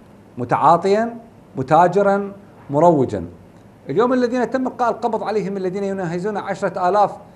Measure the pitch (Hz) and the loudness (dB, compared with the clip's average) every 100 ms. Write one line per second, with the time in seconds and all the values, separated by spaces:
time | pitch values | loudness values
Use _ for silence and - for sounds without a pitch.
0 | - - - - 120 120 139 170 196 208 | -20 -20 -20 -10 -2 2 4 4 4 0
1 | 233 240 - - - 135 131 160 180 196 | 0 -6 -18 -20 -14 -10 2 4 4 4
2 | 196 202 196 - - - - 139 175 151 | 2 0 -4 -12 -20 -20 -4 4 4 4
3 | 117 98 87 - - - - - - 151 | 0 -2 -8 -14 -20 -20 -20 -20 -6 0
4 | 247 254 240 254 233 262 254 - 240 226 | 0 2 0 -2 -2 -4 -6 -2 -2 -2
5 | 233 220 196 214 185 196 185 196 196 190 | -4 -2 -2 -2 -4 -4 -4 -4 -4 -4
6 | 170 175 202 196 - 185 196 185 180 208 | -4 -4 -4 -6 -6 -4 -4 0 0 2
7 | 196 - - | 2 0 -20